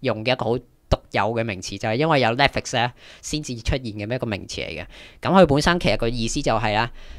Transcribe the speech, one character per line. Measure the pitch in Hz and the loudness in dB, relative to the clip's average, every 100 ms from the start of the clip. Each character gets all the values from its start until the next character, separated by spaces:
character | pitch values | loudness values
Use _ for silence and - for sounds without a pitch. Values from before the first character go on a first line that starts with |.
用 | 131 107 | -4 -2
嘅 | 110 | -2
一 | 131 | -2
個 | 113 | 0
好 | 120 | -2
獨 | - _ - - - | -6 _ -2 -2 0
有 | 117 101 | 0 0
嘅 | 117 | 0
名 | 117 92 | -4 -6
詞， | - 98 | -8 -6
就 | 113 | -2
係 | 113 | 0
因 | 160 | 4
為 | 147 | 4
有 | 117 | 4
Netflix | 120 139 - - 123 | 4 2 0 -4 -2
呢， | 120 - - - | -2 -4 -20 -18
先 | - 151 | -8 -8
至 | 151 120 | -6 -8
出 | - | -4
現 | 143 | -4
嘅 | 123 104 104 | -4 -8 -6
一 | 123 | -4
個 | 120 | -4
名 | 98 95 | -6 -6
詞 | - - | -10 -8
嚟 | |
嘅。 | 78 - - - - | -8 -12 -16 -20 -6
噉 | 120 185 | 4 6
佢 | |
本 | 170 139 | 8 6
身 | 165 175 | 2 2
其 | 165 | 2
實 | 107 | 0
個 | 117 | 0
意 | 113 113 | -2 -2
思 | 147 | -2
就 | 139 | 0
係 | 110 110 | 0 0
啦， | 104 117 - - | 0 -2 -6 -16